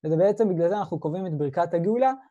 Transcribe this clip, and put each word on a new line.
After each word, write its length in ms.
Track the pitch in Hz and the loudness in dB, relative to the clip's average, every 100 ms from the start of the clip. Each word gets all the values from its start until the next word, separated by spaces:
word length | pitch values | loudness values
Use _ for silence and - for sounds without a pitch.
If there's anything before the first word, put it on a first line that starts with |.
וזה 140 | 156 160 | 0 4
בעצם 320 | 190 202 220 | 4 4 0
בגלל 200 | 170 170 | 2 0
זה 80 | 208 | 0
אנחנו 220 | 190 160 | -4 -4
קובעים 280 | 160 175 185 | -4 -4 -6
את 100 | 156 | -4
ברכת 360 | 143 135 170 | -4 -2 -2
הגאולה 400 | 175 170 233 262 269 - | 0 0 2 0 0 -12